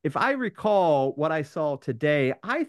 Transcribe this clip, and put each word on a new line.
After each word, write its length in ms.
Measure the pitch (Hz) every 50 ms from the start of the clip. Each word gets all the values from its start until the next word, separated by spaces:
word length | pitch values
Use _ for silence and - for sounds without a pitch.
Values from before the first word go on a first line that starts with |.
| -
if 120 | 151 -
I 160 | - - 262
recall 800 | 277 262 254 208 - - - 214 208 196 180 165 151 135 135 135 131
what 180 | 143 151 160
I 100 | 160 160
saw 340 | 143 147 - 175 156 147 139
today, 560 | 131 - - 120 110 151 151 147 143 135 131 131 - -
I 220 | 202 262 330 311